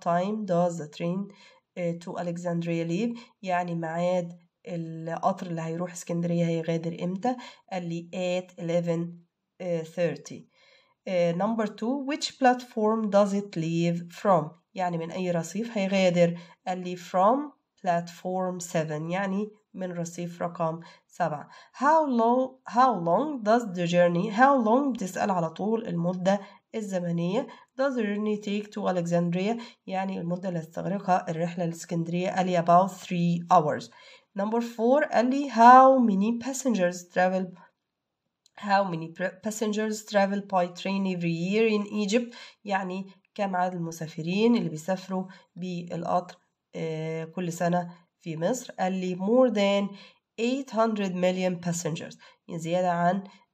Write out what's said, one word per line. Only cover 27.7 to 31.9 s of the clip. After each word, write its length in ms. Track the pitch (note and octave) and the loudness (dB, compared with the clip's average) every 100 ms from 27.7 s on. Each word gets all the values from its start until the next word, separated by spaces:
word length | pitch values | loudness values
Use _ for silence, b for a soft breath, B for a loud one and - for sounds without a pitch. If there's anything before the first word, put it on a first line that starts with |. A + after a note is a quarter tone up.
| - | -2
does 120 | C#4 B3 | -2 0
the 80 | |
journey 420 | G#3 G#3 G#3+ G#3+ G#3 | -2 0 -2 -2 -2
take 220 | G#3 G#3 | -4 -6
to 140 | G#3 F#3+ | -4 -2
Alexandria، 680 | F3+ E3+ E3+ F3 F3 G3 A#3 A#3 B - | -2 0 0 2 0 0 -2 -6 B -8
يعني 320 | F#3+ F#3+ F#3+ | -4 -4 -4
المدة 300 | E3+ F3+ F#3+ | -4 -4 -4
اللي 100 | F3 | -6
هتستغرقها 640 | D#3+ - E3+ G3 - F3+ - | -6 -8 -4 -4 2 0 0
الرحلة 360 | D#3+ F3 F3 E3+ | -4 -4 -2 -4
لإسكندرية. 640 | E3 - | -6 -6